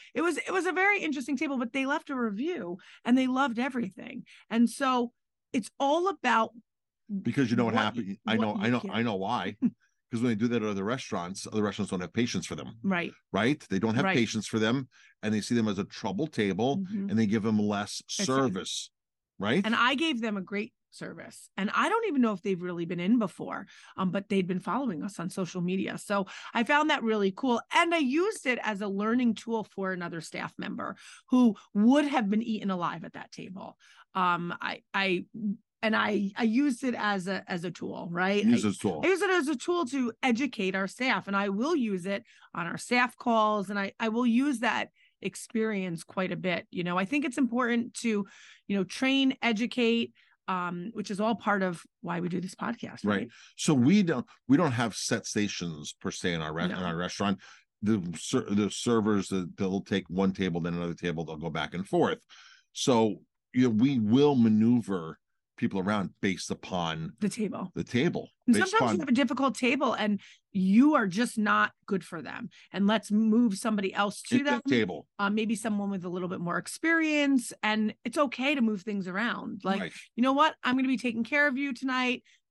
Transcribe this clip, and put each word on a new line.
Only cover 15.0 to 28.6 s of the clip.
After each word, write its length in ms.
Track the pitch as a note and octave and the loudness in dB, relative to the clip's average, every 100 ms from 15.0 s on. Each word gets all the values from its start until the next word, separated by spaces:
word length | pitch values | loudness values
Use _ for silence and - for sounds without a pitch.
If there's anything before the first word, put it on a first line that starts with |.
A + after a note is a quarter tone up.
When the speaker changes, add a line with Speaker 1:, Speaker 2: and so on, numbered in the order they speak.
| - - | -20 -8
Speaker 2:
and 100 | G#2+ | -2
they 80 | G#2+ | -2
see 140 | G2 | 0
them 140 | A#2+ A2 | 0 2
as 100 | F#2+ | 0
a 60 | |
trouble 420 | F2 - G#2 G2 D#3+ | -4 -6 -4 -4 -4
table, 540 | - G2+ F#2 B2+ C#3+ | 0 0 2 0 0
Speaker 1:
Mm-hmm. 280 | F#3 G#3 G2+ | -4 -6 -2
Speaker 2:
and 100 | A2 | 0
they 60 | |
give 180 | A2 A2 | 2 2
them 160 | A2 G#2+ | 2 2
less 440 | G#2 G2+ G#2 - - - | 2 -2 -4 -10 -10 -4
Speaker 1:
That's 100 | - | 0
right. 80 | C3 | 0
Speaker 2:
service, 540 | C3 F#2 - - - _ _ _ _ - | 0 -2 -6 -10 -12 _ _ _ _ -6
right? 260 | G2 D#3 | 0 0
Speaker 1:
And 100 | G#3+ | 0
I 200 | A3+ A#3+ | 2 2
gave 260 | C#4 E4 A#3+ | 2 -2 -2
them 160 | A3+ G3+ | -4 -6
a 60 | |
great 320 | F3 G3+ A3 _ _ | -6 -8 -8 _ _
service. 580 | - E3+ E3 - - - - | -16 -14 -14 -18 -20 -12 -6
And 140 | G3 | -2
I 140 | - C#4+ | 0 0
don't 180 | A4+ A4+ | 0 0
even 120 | C#4+ | 2
know 140 | A3+ | 2
if 80 | G3 | 0
they've 180 | G3+ F3+ | -2 -2
really 240 | F3+ F3 | -4 -6
been 160 | E3+ F3 | -4 -2
in 180 | F3+ B3 | 2 2
before, 480 | G#3 - - - G3 - - - | 2 -6 -8 -8 -10 -20 -16 -4
um, 140 | F#3 | -2
but 180 | G3 G3 | -2 -2
they'd 180 | G3 F3+ | -2 0
been 140 | F3+ | -4
following 420 | F#3 G#3+ C#4 D#3 | -2 -4 -2 -4
us 160 | G3+ - | -8 -8
on 120 | F3 | -8
social 320 | - F3 F#3 | -6 -6 -4
media. 340 | F3 F#3+ - F3+ | -2 -2 -4 -6
So 300 | - G3+ F3+ - - | -4 -4 -4 -10 -6
I 100 | A3+ | -2
found 260 | A#3 D4 D#4 | 2 2 2
that 120 | C4+ | 0
really 300 | A3+ A3 G3 | 0 2 0
cool. 280 | F#3+ C4+ A#3 - | 0 0 0 2
And 200 | D#4 E4+ | 2 4
I 40 | E4+ | 2
used 460 | C4 D4 G4+ G4 | 2 2 0 -2
it 140 | C4+ A#3 | -2 -2